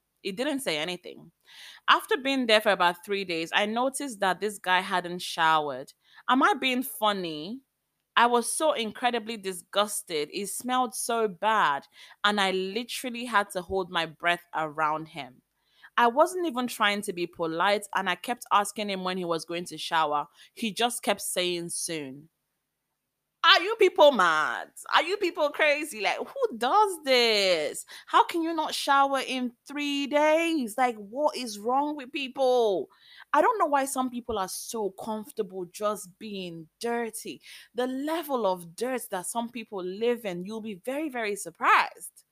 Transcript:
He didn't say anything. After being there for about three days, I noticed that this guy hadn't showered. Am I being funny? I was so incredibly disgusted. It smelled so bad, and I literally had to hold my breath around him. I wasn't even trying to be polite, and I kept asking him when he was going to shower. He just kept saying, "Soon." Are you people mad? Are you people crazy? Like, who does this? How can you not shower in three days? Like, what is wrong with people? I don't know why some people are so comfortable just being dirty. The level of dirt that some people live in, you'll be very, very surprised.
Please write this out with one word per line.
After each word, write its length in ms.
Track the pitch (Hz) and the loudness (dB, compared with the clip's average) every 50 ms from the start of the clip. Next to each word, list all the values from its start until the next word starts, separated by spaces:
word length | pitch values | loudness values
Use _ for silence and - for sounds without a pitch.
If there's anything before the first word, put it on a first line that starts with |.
| _ _ _ _ - | _ _ _ _ -8
He 100 | 202 196 | -8 -4
didn't 260 | 175 262 302 285 269 | -4 -2 -2 -2 -2
say 180 | - 196 160 147 | -2 -2 -2 -2
anything. 540 | 156 175 180 175 - - - - 156 165 _ _ _ _ - - - - - - _ - | -2 -4 -6 -8 -10 -14 -18 -18 -20 -20 _ _ _ _ -20 -20 -20 -20 -20 -4 _ 4
After 300 | 262 339 - - 440 302 | 4 4 4 0 -2 0
being 300 | 254 269 277 262 254 220 | 0 0 0 2 4 6
there 120 | 214 214 | 6 6
for 120 | 220 226 | 6 4
about 340 | 190 180 180 175 175 - - | 4 4 4 2 2 0 -4
three 180 | 208 202 196 196 | -6 -4 -4 -4
days, 280 | 180 170 160 165 160 - | -4 -4 -4 -4 0 0
I 120 | 165 208 | 0 0
noticed 540 | 208 220 233 247 269 262 - 285 277 226 196 | 0 0 0 -2 -2 -2 -4 -6 -8 -4 -2
that 220 | 202 190 180 175 | 0 0 0 0
this 160 | 196 214 208 196 | -2 -6 -6 -4
guy 240 | - 185 185 180 | -2 0 2 2
hadn't 380 | 190 190 196 180 175 170 175 180 | 2 0 -2 -2 -2 -4 -6 -8
showered. 760 | - - - 175 165 160 160 156 151 143 131 127 147 - - _ _ _ _ - - - | -8 -6 -2 2 4 4 4 4 2 0 -4 -8 -10 -12 -18 _ _ _ _ -8 -2 2
Am 160 | 247 262 311 | 4 6 6
I 100 | 381 415 | 4 4
being 280 | 262 262 262 254 247 262 | 2 0 0 0 0 -2
funny? 800 | - - - 220 208 202 196 180 165 156 151 151 190 233 269 - _ _ _ _ _ _ _ _ _ - | -4 -4 -2 0 0 0 0 -2 -6 -6 -8 -8 -10 -10 -12 -14 _ _ _ _ _ _ _ _ _ 4
I 100 | - 233 | 4 6
was 260 | 240 240 240 226 - | 6 6 2 2 0
so 220 | - - 320 311 - | -2 0 0 2 2
incredibly 640 | - 226 214 - - 254 240 233 233 214 220 233 214 | 0 -2 -4 -4 -2 -2 -2 -2 -2 -4 -6 -8 -8
disgusted. 920 | 180 190 190 175 - _ - 196 208 208 - - - - 170 151 147 151 - | -6 -8 -8 -8 -10 _ 0 0 0 0 -2 -6 -8 -6 -4 -4 -4 -4 -6
It 140 | 175 202 190 | -6 -6 -6
smelled 480 | - - - 247 254 254 254 233 - | -8 -8 -4 -2 0 0 0 -2 -4
so 320 | - - - 233 233 220 214 | -6 -4 -2 0 0 0 0
bad, 600 | 175 - - 214 220 208 180 151 143 143 - - _ - - - - _ - | -2 -2 0 2 4 4 4 2 2 0 -4 -10 _ -20 -20 -20 -8 _ 0
and 180 | 208 208 208 | 0 2 2
I 80 | 196 190 | 2 2
literally 760 | 185 185 185 190 196 226 247 240 - - - 254 233 233 240 | 0 0 -2 -2 -4 -6 -6 -6 -8 -8 -6 -6 -6 -6 -4
had 260 | 247 226 202 202 202 | 0 0 0 0 0
to 100 | - 185 | -2 -8
hold 300 | 175 - 190 190 185 175 | -6 -4 -2 -4 -2 -2
my 160 | 180 170 165 160 | -2 -2 -2 -4
breath 360 | 151 - - 175 175 175 - _ - | -4 -2 0 0 0 0 -2 _ -6
around 540 | 156 160 156 143 156 160 151 156 156 160 156 | -4 -4 -4 -2 -2 0 0 0 -2 -6 -8
him. 340 | - 147 135 127 127 _ _ _ _ _ _ _ _ _ - - _ | -12 -12 -14 -14 -16 _ _ _ _ _ _ _ _ _ -20 -6 _
I 120 | - 240 240 | 2 4 4
wasn't 400 | 233 285 320 349 370 370 349 330 | 6 4 4 4 2 -2 -4 -4
even 180 | 233 247 247 | -2 -2 -4
trying 380 | 240 - - 220 202 202 202 202 | -4 -2 0 2 2 2 0 -2
to 100 | - 185 | -6 -6
be 140 | 175 175 170 | -4 -6 -6
polite, 580 | - - 170 160 160 165 180 202 202 214 208 - - | -4 -4 -4 -2 0 0 2 2 2 2 0 -2 -4
and 140 | 185 190 190 | -2 -2 -2
I 60 | 180 | -2
kept 300 | - - - - - - - | -2 -4 -6 -8 -6 -2 2
asking 380 | - 202 208 202 - - 208 202 | 2 2 2 2 -4 -6 -4 -4
him 140 | 196 190 185 | -4 -4 -4
when 160 | 185 185 190 | -4 -4 -2
he 60 | 180 | -2
was 200 | 170 165 165 - | -2 -2 -2 -4
going 200 | - 170 170 180 | -6 -8 -8 -8
to 120 | - 156 156 | -8 -10 -10
shower. 500 | - - 170 165 160 147 147 147 143 - _ _ - - _ | -6 -2 0 2 2 2 0 -2 -2 -4 _ _ -20 -20 _
He 180 | - 233 226 180 | -6 -4 -4 -2
just 300 | - 226 240 233 - - | 0 -2 -2 -2 -2 -2
kept 180 | 247 202 202 | -2 -2 -2
saying, 480 | - - - 190 180 180 180 175 170 170 | -2 -6 -4 -2 -2 -2 -2 -4 -4 -6
"Soon." 600 | - - - - 165 156 143 131 131 143 156 160 _ _ _ _ _ _ _ _ _ _ _ _ _ _ _ _ _ _ _ _ _ _ - | -8 -8 -6 -6 -6 -6 -8 -8 -12 -14 -18 -20 _ _ _ _ _ _ _ _ _ _ _ _ _ _ _ _ _ _ _ _ _ _ 6
Are 180 | 330 381 370 | 6 8 6
you 160 | 339 403 453 453 | 6 2 2 4
people 340 | 415 359 370 - 311 294 | 4 4 6 8 8 8
mad? 600 | 277 214 180 170 160 156 151 127 117 95 78 - _ - - - - | 8 8 4 4 4 4 2 0 -2 -4 -8 -10 _ -18 -4 0 2
Are 100 | 262 311 | 2 2
you 120 | 330 392 | 2 0
people 340 | 415 - 339 349 359 349 330 | -2 -2 -2 0 0 -2 0
crazy? 500 | - - 311 302 285 294 302 294 208 - | 0 2 2 2 2 0 -2 -6 -6 -4
Like, 160 | 381 359 135 107 | -2 -2 -2 -2
who 400 | - - - 554 523 440 269 214 | -4 -8 -6 -2 -2 -2 -2 -2
does 460 | 226 254 330 415 427 403 370 330 302 | 0 2 4 4 4 4 2 -2 0
this? 800 | 269 262 247 240 226 220 208 196 185 180 160 151 123 - - - - - - - - | 2 4 4 6 4 4 4 4 4 4 2 0 -2 -4 -8 -12 -14 -16 -20 -4 2
How 180 | - 349 466 | 4 4 4
can 160 | - - 339 | 4 2 -2
you 120 | 320 330 339 | -2 -2 -2
not 220 | 311 311 311 - | -2 -2 -2 -4
shower 460 | - - - 277 277 277 277 277 262 240 | -2 0 2 4 4 4 4 2 0 -2
in 280 | - 254 262 247 240 - _ _ | -2 -4 -4 -4 -4 -6 _ _
three 400 | - 277 294 294 285 285 277 285 | -12 -8 -4 -4 -2 -2 -2 -2
days? 720 | 247 294 294 302 311 311 330 330 330 330 311 247 214 208 - | 0 2 4 4 4 4 4 2 2 0 0 -2 -2 0 0
Like, 200 | 254 247 233 214 | 0 0 0 -4
what 400 | 208 196 226 269 302 294 - - | -10 -10 -4 -2 0 0 0 -2
is 200 | 254 233 208 202 | -6 -8 -8 -6
wrong 380 | 202 233 254 277 294 294 302 | -4 -2 0 0 0 -2 -4
with 160 | 294 254 247 | -6 -10 -10
people? 800 | - 294 277 254 254 277 269 254 254 247 233 214 190 165 127 - _ _ _ - - - - - | -8 -8 -8 -6 -4 0 2 2 4 4 4 4 2 0 -2 -6 _ _ _ -20 -20 -20 -8 0
I 100 | - 294 | 2 4
don't 160 | 320 453 480 403 | 4 4 4 2
know 100 | 370 302 | 2 2
why 180 | 285 277 269 | 2 2 0
some 240 | 269 - 262 254 254 | 0 -2 -2 -4 -4
people 280 | 247 240 233 - 220 208 | -4 -8 -8 -6 -4 -4
are 120 | 190 180 | -4 -4
so 400 | - - - - - 226 214 190 | -6 -10 -10 -8 -6 -4 -4 -6
comfortable 720 | 190 - - 226 214 214 208 - - - 208 180 185 190 180 170 | -6 -8 -8 -8 -8 -8 -8 -8 -6 -6 -6 -6 -8 -10 -10 -10
just 380 | - - 214 208 214 202 - 180 175 - | -8 -4 -4 -2 -2 -4 -8 -14 -16 -14
being 480 | 214 220 202 190 185 175 165 165 160 156 _ - | -12 -10 -10 -8 -8 -8 -10 -12 -14 -18 _ -8
dirty. 600 | - 233 233 233 233 220 220 - - 196 135 117 - - - - - - - | -6 -4 -2 -2 -4 -6 -8 -10 -12 -12 -14 -14 -16 -20 -20 -20 -20 -10 -4
The 140 | 220 247 254 | -4 -2 -2
level 580 | 262 262 277 302 320 339 311 294 277 240 214 | -2 -4 -4 -4 -4 -4 -2 -2 -2 0 2
of 300 | 190 185 180 175 170 165 | 0 0 -2 -4 -10 -10
dirt 280 | - 226 254 262 330 - - | -6 -6 -4 -4 -4 -6 -6
that 160 | - 185 180 - | -8 -6 -6 -6
some 220 | - 233 233 233 | -6 -6 -6 -6
people 320 | - 240 220 - 214 190 | -8 -10 -12 -10 -8 -8
live 440 | 180 180 185 202 226 240 240 226 214 | -8 -8 -6 -2 0 0 0 0 -4
in, 180 | 202 175 175 180 | -6 -6 -6 -6
you'll 160 | 196 220 220 | -8 -8 -8
be 220 | 214 226 208 170 - | -8 -8 -10 -8 -8
very, 220 | 247 269 294 320 302 | -6 -6 -4 -4 -4
very 300 | 254 247 226 208 208 196 | -4 -4 -4 -4 -4 -4
surprised. 880 | - 170 165 - 240 320 427 320 190 - - - - - - - - _ | -8 -10 -8 -2 2 4 4 4 2 0 -4 -12 -20 -20 -20 -20 -20 _